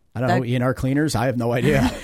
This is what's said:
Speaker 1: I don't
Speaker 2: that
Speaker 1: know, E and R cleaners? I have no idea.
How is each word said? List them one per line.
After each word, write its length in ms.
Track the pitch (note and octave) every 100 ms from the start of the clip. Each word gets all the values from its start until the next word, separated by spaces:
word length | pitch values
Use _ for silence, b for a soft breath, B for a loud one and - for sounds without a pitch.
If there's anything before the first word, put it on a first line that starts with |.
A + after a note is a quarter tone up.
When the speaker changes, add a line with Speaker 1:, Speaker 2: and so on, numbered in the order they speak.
| _
Speaker 1:
I 60 | A#2
don't 80 | B2+
Speaker 2:
that 100 | B2
Speaker 1:
know, 60 |
E 100 | A#2+
and 100 | B2+
R 100 | B2+
cleaners? 400 | B2+ C3 C#3 D3+
I 120 | A#2 B2+
have 100 | A#2+
no 160 | A#2
idea. 380 | A#2+ C3 C#3+ - -